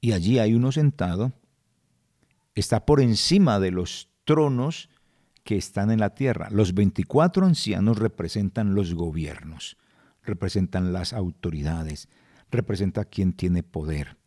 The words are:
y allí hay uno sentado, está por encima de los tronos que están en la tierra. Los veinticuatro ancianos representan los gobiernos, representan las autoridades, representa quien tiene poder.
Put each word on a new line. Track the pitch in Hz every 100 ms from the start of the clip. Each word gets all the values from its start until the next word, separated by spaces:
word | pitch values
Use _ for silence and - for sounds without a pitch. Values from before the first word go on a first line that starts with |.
y | 120
allí | 101 85 127
hay | 107
uno | 113 127
sentado, | 135 151 - 90 87 120 - _ _ _ _ _ _ _ _ _ _ _
está | - 101 113
por | - 147
encima | 127 107 - 185 180 104
de | 95
los | 90 87 - - _
tronos | - 151 147 127 135 160 - _ _ _ _ _
que | - 104
están | - - 101
en | 110
la | 104
tierra. | - 135 110 90
Los | 101 101
veinticuatro | 90 101 - 92 139 170 185 190
ancianos | 165 - 92 101 113
representan | 107 - 82 - 101 101 104
los | 98 92
gobiernos, | 85 85 78 76 73 78 76 - - _ _ _ _
representan | - 95 95 101 92 90 92
las | 90 87
autoridades, | 120 92 80 87 78 73 82 78 73 - _ _ _ _
representa | 117 - 101 98 98 101
quien | - 95
tiene | 87 92 87
poder. | 82 - 76 76 71 -